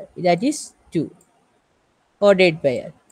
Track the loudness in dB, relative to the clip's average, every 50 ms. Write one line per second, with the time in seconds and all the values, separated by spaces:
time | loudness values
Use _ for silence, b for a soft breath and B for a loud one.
0 | -18 -18 _ -4 0 0 0 0 0 -2 -4 -6 -10 -16 -20 _ _ _ -6 -6
1 | -6 -6 -10 _ _ _ _ _ _ _ _ _ _ _ _ _ _ _ _ _
2 | _ _ _ _ 2 4 4 4 4 2 2 0 -2 -2 -2 -4 -6 -12 -16 _
3 | _ _